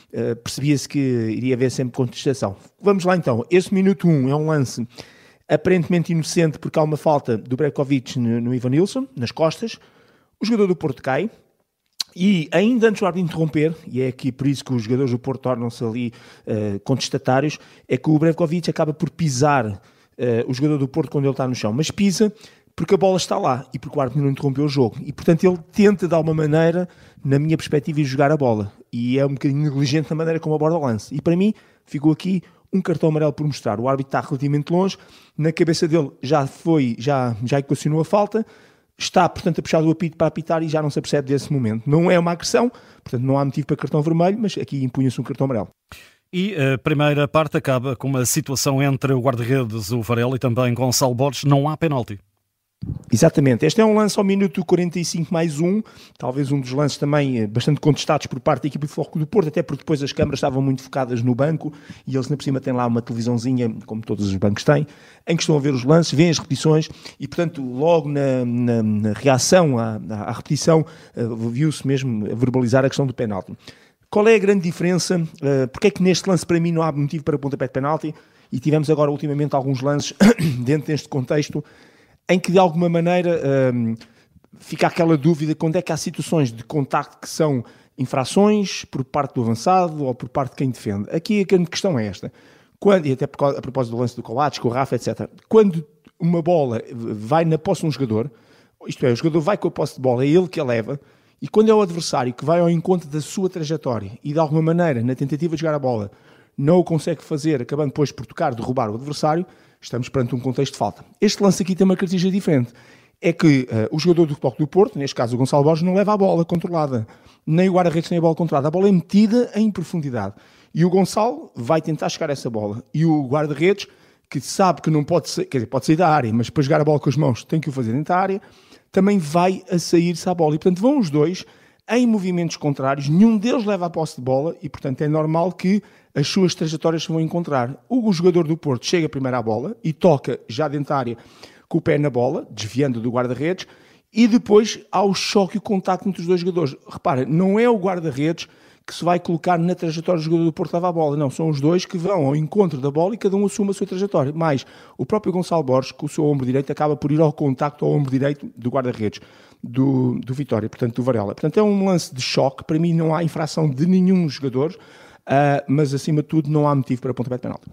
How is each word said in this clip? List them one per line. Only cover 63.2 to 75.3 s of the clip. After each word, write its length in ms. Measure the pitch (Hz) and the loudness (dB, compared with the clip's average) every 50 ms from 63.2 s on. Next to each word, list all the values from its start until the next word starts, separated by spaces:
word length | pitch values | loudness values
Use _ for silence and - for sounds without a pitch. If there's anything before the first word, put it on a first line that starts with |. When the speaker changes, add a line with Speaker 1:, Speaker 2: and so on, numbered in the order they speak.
| 110 120 120 113 110 131 131 123 120 113 110 107 - | -2 -2 -2 0 0 0 0 0 0 -2 -4 -6 -10
Speaker 1:
como 160 | - 110 113 | -10 -10 -10
todos 280 | 117 - 110 101 101 98 | -6 -6 -4 -2 -2 -2
os 80 | 95 | 0
bancos 260 | 92 107 104 104 - | 0 0 0 0 0
têm, 240 | - 147 147 147 147 - - - - - - _ - | 2 2 2 2 0 -6 -10 -20 -20 -20 -20 _ -6
em 80 | - 170 | -4 -2
que 80 | 160 | -2
estão 140 | - - 156 | 0 2 2
a 40 | 143 | 2
ver 140 | 131 147 135 | 2 0 -2
os 80 | 120 | 0
lances, 300 | 120 135 156 170 156 - | 2 4 4 4 4 2
veem 180 | 143 135 170 175 | 2 2 4 4
as 80 | 151 - | 2 0
repetições 500 | - - 135 - - 156 156 156 156 - - - - - - - | -2 -4 -4 0 2 2 2 2 0 -2 -10 -18 -20 -20 -16 -12
e, 80 | 143 | -12
portanto, 340 | - - 175 175 160 170 139 | -8 -4 -4 -4 -4 -4 -8
logo 480 | 131 123 123 127 151 170 170 165 143 147 | -8 -6 -4 0 2 2 2 2 2 0
na, 360 | 143 143 139 135 131 127 123 | -2 0 0 0 0 0 0
na, 340 | 120 120 123 123 120 117 113 | 0 0 0 0 2 2 2
na 320 | 110 107 107 104 110 107 | 2 0 0 0 0 -2
reação 640 | 101 - - 139 131 120 - - 180 180 170 147 127 | -2 0 2 2 2 2 4 4 4 4 4 4 2
à, 240 | 117 117 113 110 - - 87 | 0 -2 -4 -6 -8 -8 -8
à, 40 | 107 104 - - | -8 -8 -6 -8
à 40 | |
repetição, 540 | 117 - - - 160 120 - 170 160 160 151 - - - - - - | -8 -8 -6 -4 -4 0 2 4 4 4 2 -2 -8 -20 -20 -14 -8
eh, 80 | - 117 113 120 113 113 117 | -6 -6 -4 -4 -4 -4 -4
viu-se 340 | 117 127 156 156 - - - | -2 0 0 0 -2 -2 -2
mesmo 460 | 135 139 127 135 127 113 107 107 - | -2 -2 0 -2 -2 -4 -4 -4 -4
a 40 | - | -2
verbalizar 480 | 117 131 123 120 127 123 110 127 131 135 | 0 0 0 0 0 0 2 2 2 2
a 40 | 131 | 2
questão 200 | - - 143 127 | 0 -2 -4 -4
do 40 | |
penalti. 420 | - - 123 104 101 92 - - - - - - - _ _ _ _ _ _ - | -4 -6 -6 -6 -6 -6 -8 -10 -14 -18 -18 -20 -20 _ _ _ _ _ _ -2
Qual 180 | - 208 208 226 | 0 2 4 6
é 80 | 226 | 4
a 20 | 214 | 4
grande 240 | 190 196 208 196 | 4 4 2 2
diferença? 580 | 165 175 - - 170 175 185 165 - - 185 175 160 160 | 0 -2 -2 -2 0 0 2 0 0 0 0 -2 -2 -4